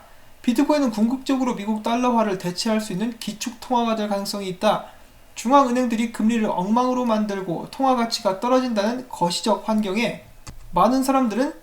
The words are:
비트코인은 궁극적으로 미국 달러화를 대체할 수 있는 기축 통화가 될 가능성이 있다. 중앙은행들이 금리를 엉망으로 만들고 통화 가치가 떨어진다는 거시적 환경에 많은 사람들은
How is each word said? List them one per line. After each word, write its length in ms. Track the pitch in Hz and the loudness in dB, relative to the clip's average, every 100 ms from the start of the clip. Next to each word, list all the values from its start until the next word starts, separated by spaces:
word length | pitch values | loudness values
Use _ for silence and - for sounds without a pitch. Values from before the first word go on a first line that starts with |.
| - - - - | -14 -20 -20 -6
비트코인은 480 | - 240 294 302 269 | -2 2 2 2 2
궁극적으로 640 | 214 233 262 - 269 254 | 2 0 0 0 0 0
미국 300 | 196 202 214 | -2 -4 -4
달러화를 560 | 226 240 247 233 214 190 | -2 0 2 2 2 -2
대체할 420 | 175 180 226 214 | -4 -4 0 0
수 120 | 214 | -2
있는 220 | 180 226 233 | -4 -4 -6
기축 400 | - 208 - - | -8 -8 -8 -8
통화가 360 | - 240 233 214 | -2 0 2 0
될 140 | 208 | -2
가능성이 400 | 202 196 202 190 | -2 -4 -6 -6
있다. 380 | 180 214 180 - - - - - - | 0 2 2 -2 -18 -20 -20 -20 -8
중앙은행들이 760 | 226 277 254 247 247 220 233 | 4 4 6 2 0 0 -2
금리를 380 | - 214 233 208 | 0 2 2 0
엉망으로 560 | - 185 233 254 254 240 | 0 0 2 2 0 0
만들고 640 | 214 208 196 175 156 - | 0 0 -2 -4 -6 -8
통화 260 | - 269 247 | -2 0 2
가치가 440 | 233 - 202 190 | 0 -2 -2 -2
떨어진다는 680 | 240 254 254 214 208 254 - | 2 2 2 0 -2 -2 -8
거시적 640 | - 175 175 226 202 - | -2 -2 0 0 0 0
환경에 540 | 220 202 202 220 - - - - - - | 0 0 0 -2 -4 -14 -20 -18 -16 -4
많은 320 | 180 208 262 | 2 4 4
사람들은 500 | 262 262 247 202 285 - | 2 2 2 0 -2 -4